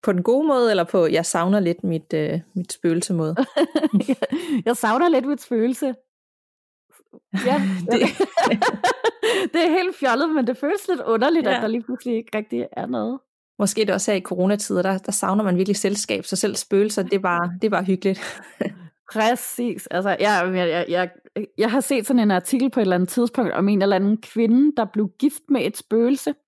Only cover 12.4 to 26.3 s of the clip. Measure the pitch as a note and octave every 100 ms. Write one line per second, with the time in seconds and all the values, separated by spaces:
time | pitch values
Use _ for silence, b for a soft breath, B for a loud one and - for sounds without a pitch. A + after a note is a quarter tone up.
12.4 | G#3+ A#3+ - - A3 B3 G#3+ C4 _ _
13.4 | _ - G3+ - G#3 F#3+ - G3 F3+ F3+
14.4 | F#3 G#3 - F#3 F#3 F#3+ - - F#3+ G3+
15.4 | G#3 F3+ G3 G3+ F#3+ G#3 - G3+ - F#3+
16.4 | G#3 - - G3 G#3+ G#3+ F#3 G3 F#3+ F3
17.4 | F3 F3+ A3 F#3 F#3+ F#3 G3 F#3+ - -
18.4 | - - G#3 - E3+ _ - G#3+ A3 B3
19.4 | - - A#3+ - - F3+ G3+ B3+ G#3 G3
20.4 | F3+ F#3 F3 E3 - F3 F3 - - -
21.4 | G#3+ - A3 B3+ - C4+ G#3 B3+ G#3 F#3
22.4 | - C4 C4 B3+ F#3+ F3+ F3+ - A#3 -
23.4 | A#3 - G3 G3+ G3 F#3+ G3 G#3+ - A3
24.4 | A3+ A#3+ D4 D4 G#3 G#3 G#3 _ C#4+ -
25.4 | - C4+ D3+ - - A3 A#3+ C4+ -